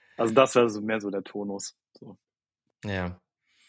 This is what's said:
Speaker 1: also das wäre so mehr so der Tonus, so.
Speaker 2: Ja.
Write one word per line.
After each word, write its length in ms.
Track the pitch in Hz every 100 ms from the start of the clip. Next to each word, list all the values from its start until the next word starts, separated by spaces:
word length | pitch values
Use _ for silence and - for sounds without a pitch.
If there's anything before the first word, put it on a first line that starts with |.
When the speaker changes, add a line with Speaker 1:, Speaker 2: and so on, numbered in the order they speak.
| _ -
Speaker 1:
also 180 | 117
das 200 | 113 131
wäre 160 | 123 120
so 100 | 107
mehr 200 | 107 110
so 100 | 101
der 120 | 98
Tonus, 540 | 95 - 101 98 - - _
so. 240 | - - 95 _ _ _ _ _ _
Speaker 2:
Ja. 360 | 104 98 87 90 _ _ _ _